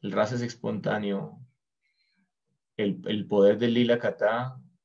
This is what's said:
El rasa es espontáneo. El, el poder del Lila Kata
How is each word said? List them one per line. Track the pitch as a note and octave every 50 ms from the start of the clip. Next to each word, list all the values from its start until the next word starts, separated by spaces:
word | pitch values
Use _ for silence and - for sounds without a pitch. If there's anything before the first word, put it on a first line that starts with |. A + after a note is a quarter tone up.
| -
El | G#2 F#2+
rasa | G2 G#2+ A2 B2+
es | A#2+ A#2+
espontáneo. | A#2+ - - - A2+ A2 G#2 - G#2 G2+ G#2+ G#2 G2+ G2+ G2 G2+ G#2+ - - - _ _ _ _ _ _ _ _ _ _ _ _ _ _ _ _ _ _ _ _ _ _ _ _ _ _
El, | - G#2+ G2+ F#2 - -
el | - G#2+ G#2+ G2
poder | F#2 G#2 G2+ G2 G2+ G#2+ G#2+
del | A#2+ A#2+ A#2
Lila | A#2+ B2 A#2 A#2+ A#2+
Kata | - A2 G2 - G#2 G#2 A2+ A#2+ B2+ C3 - - - - _ _ _